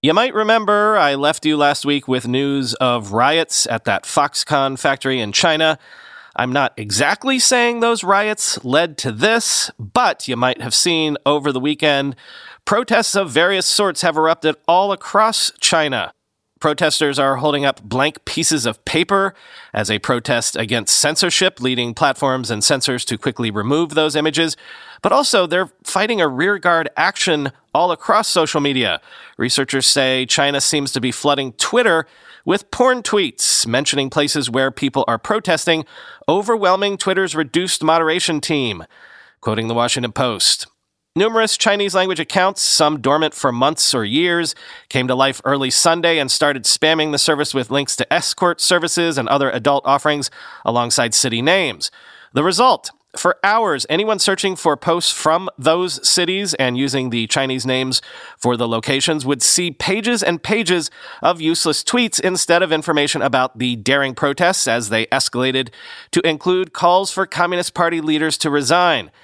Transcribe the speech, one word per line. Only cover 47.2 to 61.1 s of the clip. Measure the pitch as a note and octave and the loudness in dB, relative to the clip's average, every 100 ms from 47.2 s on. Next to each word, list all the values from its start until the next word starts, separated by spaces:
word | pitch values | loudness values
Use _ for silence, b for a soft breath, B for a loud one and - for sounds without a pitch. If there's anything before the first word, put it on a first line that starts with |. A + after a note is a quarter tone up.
| - D3 D3 | 0 0 0
with | C3+ B2 | -2 -2
links | C#3 C#3 - | -2 -2 -4
to | B2 | 0
escort | D#3+ - - F3+ E3+ | 0 -2 0 0 0
services | - F3 D#3+ - E3+ C#3 | 0 2 0 0 0 0
and | A#2 | 0
other | C#3 C3+ | 0 0
adult | A#2+ A2+ C#3 - | 0 0 2 2
offerings | C#3 D3+ D3 C3+ B B B - | 2 2 -2 -4 B B B -2
alongside | A#2 A#2+ A2 A#2 | 0 0 0 2
city | - C3 A#2 | 2 0 0
names. | C3+ F#3+ D#3+ F2+ - B B B B | 2 2 0 -6 -10 B B B B
The | C3 | 0
result, | D#3+ F3+ B3+ F#3+ - _ _ - | 0 4 4 2 -4 _ _ -2
for | - - G3 | -2 0 2
hours, | A3 G#3+ C#3+ - | 2 0 -2 -2
anyone | D#3+ G#3+ G#3 | -2 0 0
searching | - F#3 G3 F#3 | 0 0 -2 -2
for | E3 C#3+ | 0 0
posts | - E3+ - | 0 0 0
from | - D#3 E3 F#3 - | -2 0 0 -2 -2
those | C3+ E3+ F3+ C3+ - | 0 2 0 -2 0
cities | - F3 F#3 G3+ D#3+ | 2 0 -2 -4 -2
and | C3 B2 | -2 0
using | C3+ C3+ B2+ | -2 -2 -2
the | A#2 A2+ | -4 -2
Chinese | - C3+ C3 B2 | -2 -2 -2 -2
names | B2+ C3 B2+ B B B B | -2 -2 -4 B B B B
for | B2 A#2+ | -2 0
the | A#2 | -2
locations | A2+ A2 C3+ C3+ D#3 C3 | -2 -2 -2 0 -2 -2
would | C#3 | 0
see | - - F3 | 2 0 -2
pages | D3 - G3+ A3 A#3+ | -4 -4 -2 0 0
and | F#3+ E3+ | 0 -2
pages | - A3+ F3+ F3+ D3+ B B | -2 -2 0 0 -2 B B